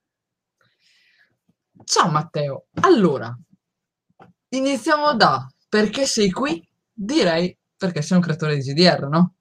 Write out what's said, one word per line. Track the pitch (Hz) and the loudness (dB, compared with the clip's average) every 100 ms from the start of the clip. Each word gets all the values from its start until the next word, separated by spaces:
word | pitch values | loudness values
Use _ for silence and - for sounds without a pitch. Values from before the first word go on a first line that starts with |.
| _ _ _ _ _ _ _ _ _ _ _ _ _ _ _ _ _ _ | _ _ _ _ _ _ _ _ _ _ _ _ _ _ _ _ _ _
Ciao | - - 170 | -4 -2 0
Matteo. | 151 - 156 143 131 - - | -2 -4 -6 -8 -8 -12 -2
Allora, | 392 294 180 127 117 120 - _ _ _ _ _ _ _ - _ _ | 2 2 2 0 -6 -14 -18 _ _ _ _ _ _ _ -20 _ _
iniziamo | 262 269 269 330 302 294 240 | -4 -2 -2 0 0 2 2
da | 175 135 127 - _ | 2 2 -4 -18 _
"Perché | 208 214 - 269 | 0 0 0 -2
sei | - 202 | 0 0
qui?" | 180 277 330 - _ _ | 0 -4 -6 -8 _ _
Direi | - 202 311 277 165 185 - _ _ | -12 -2 0 2 2 -2 -6 _ _
"Perché | 190 165 | -6 -4
sei | 147 180 | 2 2
un | |
creatore | 170 151 156 | 2 -2 -2
di | 147 | -2
G | 131 | -2
D | 139 | 2
R", | 175 147 143 | 2 2 0
no? | 160 180 - | 2 2 0